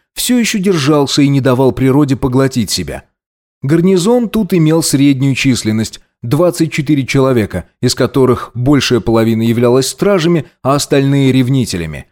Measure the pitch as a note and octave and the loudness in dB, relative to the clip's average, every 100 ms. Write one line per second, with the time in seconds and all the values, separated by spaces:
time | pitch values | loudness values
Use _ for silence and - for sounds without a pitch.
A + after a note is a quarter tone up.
0 | _ - - B3 A3 A3 F#3+ E3+ C#3 D3 | _ -8 -2 0 0 -2 0 0 2 2
1 | C#3 - C#3 C#3 C3 B2 C3 - C3 C3+ | 0 2 2 2 2 2 0 0 0 2
2 | C#3+ C3+ C#3 C3 C3+ B2 G2 - D2 - | 0 -2 -2 0 0 -2 -4 -6 -8 -12
3 | - _ _ _ _ _ C3+ E3 F#3 F#3+ | -16 _ _ _ _ _ -2 2 2 2
4 | F#3+ B3 G#3+ A3 F#3+ F3+ D#3 D#3+ D3+ C3+ | 2 0 0 -2 0 2 2 2 0 2
5 | C#3+ C3 C#3 C3 C#3 A#2 A2 A2 G#2+ - | 2 2 0 0 0 -2 -2 -4 -4 -10
6 | _ _ A#2+ C#3+ F3 E3+ D#3 - C#3 D3 | _ _ -4 0 0 0 -2 -2 -2 -2
7 | B2 C#3 C3+ B2 G2+ F2+ - _ B2 - | 0 0 2 0 -2 -4 -10 _ -4 -2
8 | A#2+ C#3 B2 A#2 - A#2 B2 C#3+ - A#2+ | -2 2 2 0 -4 -4 0 0 2 0
9 | A2+ A2+ A2+ A2 A2+ A#2 A#2+ B2+ C3 - | 0 0 2 0 0 0 2 2 0 -2
10 | G3 G3 E3 E3+ - _ B2+ C#3+ - C#3+ | 0 2 2 0 -4 _ -4 -2 0 0
11 | C#3 C#3 C3+ C3 B2 C3+ A#2 F2+ D#2+ C#2 | 2 2 2 2 0 0 -2 -4 -8 -10
12 | - | -16